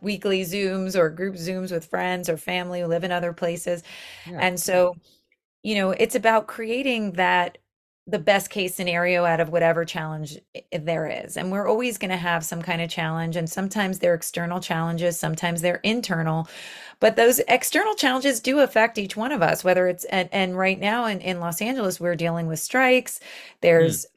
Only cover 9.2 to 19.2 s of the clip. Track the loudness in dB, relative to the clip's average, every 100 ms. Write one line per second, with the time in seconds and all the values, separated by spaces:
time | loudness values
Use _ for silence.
9.2 | 4 2 2 2 4 2 -2 -4 -6 -6
10.2 | -8 -12 -18 -20 -8 -6 -2 -2 -2 -6
11.2 | -8 -6 -4 -2 0 2 0 -2 -4 -2
12.2 | 0 -2 -2 -6 -4 -4 -4 -4 -4 -2
13.2 | -4 -4 -4 -4 -4 -2 -2 0 2 0
14.2 | -2 -6 -4 -4 -4 -2 -2 -2 -2 -2
15.2 | -4 -2 -2 0 0 0 0 0 0 -2
16.2 | 0 -2 -4 -10 -16 -16 -18 2 2 6
17.2 | 6 4 4 2 2 0 0 2 2 2
18.2 | 2 0 2 4 4 4 2 0 -6 -4